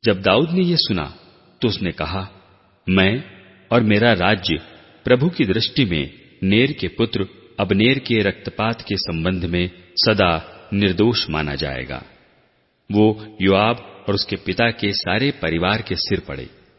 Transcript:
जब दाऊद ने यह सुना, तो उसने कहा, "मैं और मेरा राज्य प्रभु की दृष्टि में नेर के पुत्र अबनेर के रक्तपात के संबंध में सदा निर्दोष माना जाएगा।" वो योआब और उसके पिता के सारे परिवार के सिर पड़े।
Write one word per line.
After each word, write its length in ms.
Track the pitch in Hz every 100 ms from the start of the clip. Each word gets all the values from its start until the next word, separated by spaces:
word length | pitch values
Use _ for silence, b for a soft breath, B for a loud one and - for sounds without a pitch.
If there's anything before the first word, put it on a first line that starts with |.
जब 180 | 117 95
दाऊद 280 | 98 104 160
ने 140 | 175
यह 120 | 175 165
सुना, 400 | - 95 71 - - _ _ _
तो 60 | 120
उसने 240 | 95 90
कहा, 380 | - 78 92 95 - _ _ _ _ -
"मैं 360 | 92 95 120 - - - - _
और 100 | 117
मेरा 300 | 110 104 120
राज्य 440 | 101 87 107 90 76 - - - _
प्रभु 240 | - 123 160
की 160 | 175
दृष्टि 400 | 113 95 113 -
में 260 | 117 82 67 - - _
नेर 300 | 95 104 135
के 160 | 151 90
पुत्र 380 | - 113 - 98 - - -
अबनेर 380 | 98 101 113 135
के 200 | - 113
रक्तपात 640 | 98 - - - 107 117
के 140 | - 98
संबंध 480 | - 82 82 92
में 260 | 87 87 90 - - -
सदा 720 | - 107 92 80 - - -
निर्दोष 580 | 101 101 90 110 117 -
माना 240 | 78 76
जाएगा।" 480 | 71 73 65 64 64 - _ _ _ _ _ _ _ _
वो 440 | 101 107 107 - -
योआब 600 | 95 95 107 117 - - -
और 60 |
उसके 220 | 101 - 101
पिता 340 | - 92 117
के 220 | 113 101
सारे 380 | 98 - 101 139
परिवार 520 | - 82 82 90 107
के 120 | 107
सिर 260 | 90 - 95
पड़े। 300 | - 67 64 - _